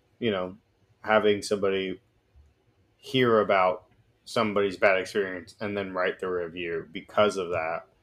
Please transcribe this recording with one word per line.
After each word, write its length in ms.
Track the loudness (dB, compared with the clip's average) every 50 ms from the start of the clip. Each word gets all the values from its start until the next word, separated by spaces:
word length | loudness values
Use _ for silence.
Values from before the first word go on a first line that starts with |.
| _ _ _ -4
you 100 | -4 -2
know, 280 | -2 -2 -4 -6 -10 -16 _ _ _ _ _ _ _ _ 0
having 380 | 2 2 4 4 4 2 2
somebody 580 | 0 -4 -4 -2 0 0 0 -2 -4 -4 -8 -10 _ _ _ _ _ _ _ -20 -20 _ _ _ _ _ _ _ _ _ _
hear 420 | _ -12 -2 0 2 4 4 4 4
about 440 | 4 4 4 4 4 2 2 -2 _ _ _ _ _ _ _ _ -14
somebody's 520 | -6 -2 -2 0 0 0 0 0 -2 0
bad 220 | 2 2 4 4 2
experience 560 | 0 -2 -2 -4 -2 -2 -6 -10 -12 -14 -14 -10
and 160 | -8 -6 -6
then 160 | -6 -6 -6 -4
write 260 | -2 -2 -2 -2 -4
the 100 | -6 -4
review 580 | -4 -4 -6 -6 -8 -8 -8 -6 -6 -8 -8 -10
because 460 | -14 -16 -12 -4 2 4 4 4 2
of 120 | -2 -4 -4
that, 360 | -4 -4 -4 -4 -6 -6 -8 _ _ _